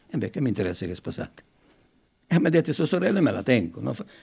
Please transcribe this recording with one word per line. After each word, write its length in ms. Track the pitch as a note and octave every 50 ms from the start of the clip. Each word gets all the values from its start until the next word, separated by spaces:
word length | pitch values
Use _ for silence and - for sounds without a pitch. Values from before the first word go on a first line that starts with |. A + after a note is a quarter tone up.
| _
"E 100 | - -
beh, 120 | B2 F#2+ F#2
che 120 | - C#3
mi 80 | C3+ A#2+
interessa 360 | G2 G#2+ F#2+ F2+ F2 - F#2+
che 60 | E2+
è 40 | F2+
sposata? 460 | - - - - E2+ D#2 - _ - _ _ _ _ _ _ _ _ _ _ _ _ _ _ _ _ _
Eh, 120 | - E3+ E3
mi 60 | D#3+
ha 40 | F3
detto 220 | E3 D#3+ - D#3+
sua 140 | C#3+ - D#3+
sorella 320 | - F3 F3 F#3 - G3+
e 40 | G3
me 100 | D#3 A2+
la 100 | G2 F#2+
tengo, 400 | - B2+ B2 A2 E2+ E2 - -
no? 120 | A2+ C3 A#2+
Fa-, 120 | - - - - -